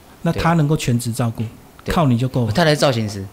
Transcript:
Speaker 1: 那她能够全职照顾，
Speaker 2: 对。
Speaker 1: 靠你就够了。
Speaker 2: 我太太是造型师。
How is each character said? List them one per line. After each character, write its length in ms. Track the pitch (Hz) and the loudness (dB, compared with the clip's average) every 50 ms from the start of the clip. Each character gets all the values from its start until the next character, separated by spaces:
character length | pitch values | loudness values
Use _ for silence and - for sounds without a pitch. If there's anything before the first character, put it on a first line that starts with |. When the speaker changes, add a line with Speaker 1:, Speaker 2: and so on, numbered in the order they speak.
| - - - - | -20 -20 -16 -6
Speaker 1:
那 100 | - 170 | -4 -4
她 220 | 160 196 180 165 170 | -2 0 0 0 2
能 140 | 170 151 143 | 2 2 2
够 100 | 156 147 | 0 0
全 200 | - - 120 120 | 0 0 0 0
职 120 | - 117 | 0 -2
照 160 | 110 - 123 117 | -4 -2 -2 -2
顾， 120 | 110 - 113 110 - - - - - - - | -2 -4 -8 -8 -8 -14 -20 -20 -20 -16 -8
Speaker 2:
对。 80 | - | -4
Speaker 1:
靠 140 | - 185 160 | -2 0 2
你 100 | 135 120 | 2 2
就 140 | 113 131 127 | 2 0 -2
够 120 | - 139 | -2 0
了。 40 | 120 | 0
Speaker 2:
我 60 | 107 | 0
太 120 | 104 170 170 | 2 2 2
太 60 | 156 | 2
是 80 | 147 135 | 2 2
造 140 | 160 147 | 2 2
型 180 | 123 117 110 104 | 2 0 -2 -4
师。 160 | 101 101 95 98 | -6 -8 -10 -12